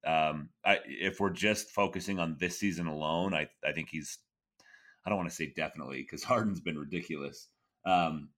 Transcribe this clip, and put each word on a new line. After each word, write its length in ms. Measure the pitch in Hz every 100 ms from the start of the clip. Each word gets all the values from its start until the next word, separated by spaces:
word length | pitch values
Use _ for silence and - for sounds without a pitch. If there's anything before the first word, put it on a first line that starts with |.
| 78
Um, 440 | 80 78 76 73 _ 95
I, 140 | 101 -
if 340 | 69 95 -
we're 100 | 98
just 400 | 85 104 107 -
focusing 500 | - 95 90 90 95
on 180 | 82 76
this 200 | 87 -
season 280 | 101 82 85
alone, 460 | 76 78 82 95
I, 140 | 80 76 _ 73
I 80 |
think 160 | 78 78
he's, 280 | 80 73 - _ _ _ _ - - - _ 92
I 40 |
don't 80 | 101
wanna 120 | 85
say 240 | - 78 -
definitely, 480 | 78 80 65 67
'cause 200 | - 82
Harden's 380 | - 123 110 90
been 160 | 87 76
ridiculous. 720 | 73 87 - 76 71 - - _ _ _ 92
Um, 440 | 90 82 78 71